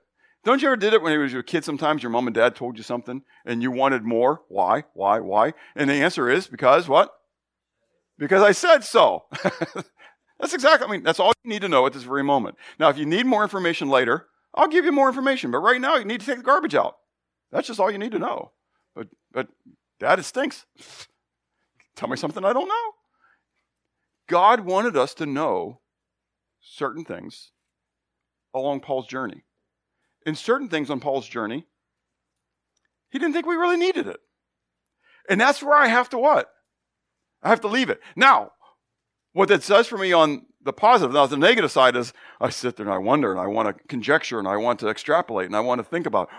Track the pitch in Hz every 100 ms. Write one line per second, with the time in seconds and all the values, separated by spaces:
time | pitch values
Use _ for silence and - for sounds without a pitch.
0 | _ _ _ _ - 269 277 247 202 220
1 | 160 151 139 127 - 170 160 143 156 151
2 | 120 117 123 113 120 - 123 113 110 120
3 | 120 131 _ _ - 117 127 127 135 127
4 | 110 113 127 156 - 95 90 123 - 85
5 | 98 110 95 104 127 - - - 139 143
6 | 160 165 123 156 190 120 131 151 170 147
7 | 208 _ _ _ _ _ _ _ _ _
8 | _ - 147 190 202 185 349 302 - 226
9 | 135 87 - - 185 - - - - _
10 | - _ _ - 302 320 262 311 254 190
11 | 143 165 196 233 240 208 190 139 131 135
12 | 123 139 139 139 - - - - 156 143
13 | 151 185 254 214 208 196 170 160 143 135
14 | 120 151 - _ _ - 311 330 320 285
15 | 269 254 269 262 131 123 202 254 262 302
16 | 208 233 277 247 240 302 254 139 - -
17 | _ _ _ _ _ - - 214 190 196
18 | 226 220 233 - - _ _ _ _ -
19 | 107 _ _ 110 104 _ _ _ _ -
20 | 113 185 - 254 285 - _ _ - -
21 | - _ _ _ _ _ _ _ _ -
22 | 208 262 160 190 190 247 370 453 453 -
23 | _ _ _ _ _ _ _ _ _ _
24 | _ _ - 175 202 240 180 190 233 151
25 | 131 - 151 139 156 92 85 123 _ _
26 | _ _ _ _ _ _ _ - 139 151
27 | 160 87 90 - - _ _ _ _ _
28 | _ _ _ _ _ 131 139 139 139 131
29 | 120 131 120 - _ _ _ _ _ _
30 | _ _ 156 151 - 262 254 160 139 135
31 | 143 135 107 123 107 135 - _ _ _
32 | _ _ _ _ _ _ _ _ _ _
33 | _ 269 330 320 311 339 349 349 359 370
34 | 101 - _ _ _ _ _ _ _ _
35 | _ _ - 196 262 285 285 294 254 240
36 | 247 247 277 285 - _ _ _ _ _
37 | _ _ _ _ 175 220 208 247 214 -
38 | - 170 269 165 104 _ _ _ _ _
39 | _ _ _ 170 190 180 - 202 233 208
40 | 190 170 151 143 _ _ 139 - 214 240
41 | 139 143 135 143 180 240 156 139 127 123
42 | 117 - - - 123 - 127 - 101 95
43 | 101 147 117 92 95 110 107 - - 123
44 | 107 156 - 117 98 104 117 117 107 107
45 | - 160 170 104 92 104 123 123 107 170
46 | 151 104 87